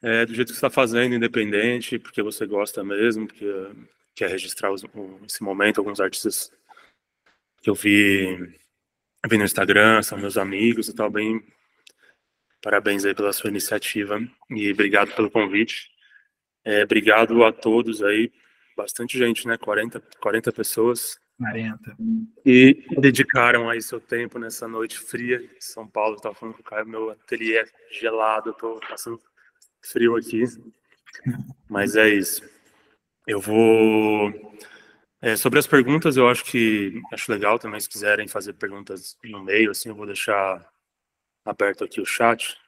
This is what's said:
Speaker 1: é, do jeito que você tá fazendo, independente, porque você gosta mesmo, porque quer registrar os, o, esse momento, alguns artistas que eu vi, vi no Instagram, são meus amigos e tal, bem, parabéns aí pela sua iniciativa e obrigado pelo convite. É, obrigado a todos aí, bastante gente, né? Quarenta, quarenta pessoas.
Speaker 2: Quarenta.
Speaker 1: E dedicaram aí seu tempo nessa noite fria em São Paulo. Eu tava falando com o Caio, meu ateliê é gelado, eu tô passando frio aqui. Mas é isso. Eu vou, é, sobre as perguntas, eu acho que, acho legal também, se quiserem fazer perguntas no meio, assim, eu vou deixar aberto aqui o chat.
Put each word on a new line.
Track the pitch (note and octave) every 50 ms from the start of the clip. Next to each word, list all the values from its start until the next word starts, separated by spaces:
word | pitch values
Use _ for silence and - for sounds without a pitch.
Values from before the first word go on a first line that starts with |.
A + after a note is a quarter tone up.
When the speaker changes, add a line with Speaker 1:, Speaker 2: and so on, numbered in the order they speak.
Speaker 1:
é, | - A#2 A2+ A2+ A#2
do | A#2 A#2
jeito | A#2 B2 A#2
que | -
você | -
tá | - C3
fazendo, | - C#3 C3 A2 A2+ A#2+ B2 B2 B2
independente, | A#2+ A#2 A#2 A#2+ A#2+ G#2+ G#2 G#2 G2+ G#2+ B2 B2 A#2+ A2+ - C3
porque | A2+ - - - -
você | G#2 G#2+ G#2 - A2
gosta | G2 G#2 G2+ G#2 - - A2+ G2
mesmo, | G2 G2+ G2+ A2 A#2+ A2 A2 A2
porque | - - _ G#2 G2+ G2+ F#2+ F#2 G2 G#2 A2+ A#2 _ _ _ _ _ _
quer | - G#2+ F#2
registrar | F#2 F#2+ F2+ F#2 - - - G2+
os, | G2 G2 G2
o, | - _ A2 G2+ F#2 F#2+ F#2+ G#2
esse | G#2 - -
momento, | A2+ G2 F#2+ G2 G2+ G#2 G#2+
alguns | - G2 G#2 G2+ G2
artistas | F#2+ F#2+ - - - A2 - - - - _ _ _ _ - _ _ _ _ _ _ _ _ _ _ _ _ _ _ _ _ _
que | _ -
eu | G2+
vi, | - - G#2 G2+ G#2 G#2 G2+ G2 G2 F#2+ F#2 F#2 F2+ F2+ F2 - _ _ _ _ _ _ _ _ _ _ _ _ _ - A2
vi | A2+
no | G#2+ G2+
Instagram, | F#2+ - - G2 F#2 G2 G2+ G#2+ A2 A2 A2 G#2
são | - G#2+
meus | G2 G2 G2+ G2
amigos | A2 F#2+ G2 G2 G2 A2 A#2 A#2 A2+ A2 A2
e | -
tal, | A2+ G#2+ G#2
bem, | G2+ G#2 G#2+ A2 A2+ A2+ - _ _ _ _ _ _ _ _ - _ _ _ _ _ _ _ _ _ _ _ _ _ _
parabéns | - G#2+ G2+ G2+ G2+ G#2 G2+ G2+ G2
aí | G2+ G2
pela | - G#2 G2+
sua | G2 - - A2
iniciativa | G2+ G2+ - - A2+ G#2 - - - G#2+ G2+ G2+ G#2+ G#2+ A#2 A#2+ _ _ _ _
e | C#3+ G#2+ G#2 G2+ G2
obrigado | G2+ G#2 G2+ G2+ G2+ G2+ G2 -
pelo | - A2 G#2
convite. | - A2+ G#2+ F#2+ F#2+ G#2 A2+ A2+ - - - - _ _ _ _ _ _ _ _ _ _ _ _ _ _ _
É, | A2 G#2 G#2 G#2
obrigado | G2+ A2 - G#2 G#2+ G#2 A2 A#2 A2 A2+ A#2 A#2
a | A2+ A2
todos | - - A2+ A2 A#2 A#2 A2+ A2 G#2+ G#2
aí, | G2+ G#2 G#2+ A2+ A2+ _ _ _ _ _ _ _ _ _
bastante | - G#2 G2+ - - A#2+ A#2 -
gente, | B2+ B2 A#2 A2+ - -
né? | A#2+ A#2
Quarenta, | A2+ - - G#2 G#2 G#2+ A#2 - A2+ _ _ - _
quarenta | - G#2+ G2+ A2+ - B2
pessoas. | - - G#2+ - - - A2 A#2+ A#2+ A#2 - - - _ _ _ _
Speaker 2:
Quarenta. | _ B2 A2 A2+ A2+ A2+ A2 - - - - - - A2+ A2+ A2+ A2+ - - _ _ _
Speaker 1:
E | C3+ B2 B2+ C3 C3 C3+ - - - E3 D3
dedicaram | C3+ C#3 A#2+ G#2+ B2+ - - C3+ A#2+ A#2+ A#2+ A#2+ A#2 A#2
aí | A#2 A2+
seu | A2 - - A#2
tempo | _ _ B2 A#2 A#2+ A2+ -
nessa | B2 A#2 A2+ A2 - A#2+
noite | A2+ A2+ A2+ A2+ A2 - -
fria | - - - A#2+ A#2+ B2 B2 B2
em | A#2+ - _ _
São | - - - - A2
Paulo. | G#2 _ A2 G#2+ A2 G#2+
Eu | G#2
tava | - A2+ G#2
falando | - - A2+ A2
com | -
o | _
Caio, | - G#2+ G#2+ G#2+
meu | A2 A2+ A2 A2 A2
ateliê | G#2+ _ _ - B2 A2+ A2+ A2 A2+ A2+
é | A2 - _ _ _ _
gelado, | - - A2+ A2+ A2+ A2+ A2 A2 A2 A2 G#2+ A2+
eu | G#2+
tô | - - A2+ A2+ A2 - -
passando | A2+ - - A#2+ A#2 A2+ _ _ _ _ _ _ _ _ _ _ _ _ _
frio | - - B2 A#2 A#2 A#2
aqui. | A2+ A2+ - - A2 A#2+ B2 - - - - _ _ _ _ _ _ _ - - - _ - A#2+ - - - - _ _ _
Mas | G#2+ G2+ G2+ - G#2
é | A2 A2
isso. | G#2+ G#2 G2+ F#2 - - - - - _ _ _ _ _ _ _ _ _ _ _ _ _ _ _
Eu | - A2 G2+
vou, | F#2+ G#2+ G#2+ A2 A2+ A2+ A2+ A2 A2 A2 A2 A2 A2 G#2+ G#2+ G#2+ G#2 G#2 G#2+ - - - - - - - - - _ _ _ _ _ _ _ _
é, | - A2+ A2
sobre | G#2+ - C3 A#2+ D3
as | C#3
perguntas, | - D#3 C#3 B2+ B2 C#3+ D#3+ E3 E3 C3+
eu | C3 B2+ A#2+
acho | B2 A#2+ -
que, | - - B2 A2+ A2 G#2+ G#2 G2+ G2 F#2+ A#2 - -
acho | - G#2+ - -
legal | A2+ G2+ G#2 G#2 A2 A#2+
também, | - A2 G#2 A2
se | - -
quiserem | - G#2 G#2 G#2 G#2 G2+ G#2+
fazer | F#2+ - G#2+ F#2+ G#2 F#2
perguntas | _ - G2 G2 G2+ G2+ - G2 F#2 F#2 - - _ -
no | A#2 G#2+ G2+ F#2+
meio, | F#2+ G2 G#2+ A2+ G#2+
assim, | G2 - - A#2
eu | G#2+
vou | G#2 G#2
deixar | G2+ G2 F#2 - - G#2+ G2+ G2 F#2+ F#2 F2 F2 _ _ _ _ _ _ _ _ _ _ _ _ _ _ _ _
aberto | G#2+ G2+ _ G2+ G2+ F#2+ - G2+
aqui | - - -
o | F#2+
chat. | - - - A#2+ A#2 A#2 A2+ - - - _ _